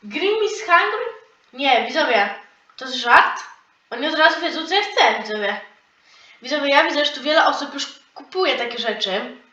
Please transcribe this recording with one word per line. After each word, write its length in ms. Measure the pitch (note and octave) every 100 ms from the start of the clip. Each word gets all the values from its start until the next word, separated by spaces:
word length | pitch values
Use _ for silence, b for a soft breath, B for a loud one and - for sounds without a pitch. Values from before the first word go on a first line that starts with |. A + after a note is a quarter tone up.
Grimace 600 | G#3 C#4 F#4+ A4 G4+ - -
handle? 320 | E4+ G#4 - B4 - - _ _
Nie, 320 | B3 C#4 A#3+ G#3+
widzowie, 420 | D4 C4+ A3+ G3+ - - _ _ -
to 80 | C4
jest 120 | B3+
żart? 460 | A#3+ C#4 - - - - _ _ _
Oni 180 | A#3+ D4
od 80 | D#4
razu 260 | D#4+ E4
wiedzą, 260 | E4 D4+ D#4+
co 80 | F#4+
ja 60 |
chcę, 420 | G#4 - A3+ G#3
widzowie. 380 | G#3+ G#3+ G3+ G#3 - _ _ _ b b b b
Widzowie, 280 | - D4 C#4
ja 140 | C#4
widzę, 220 | E4 C#4+ D4
że 60 |
tu 100 | -
wiele 240 | C4 D#4 D4
osób 280 | C#4+ C#4
już 260 | C#4 - - _
kupuje 420 | - C#4+ F#4 F#4 -
takie 220 | A#3+ -
rzeczy. 600 | A3+ G#3+ G3 F#3+ B3 - _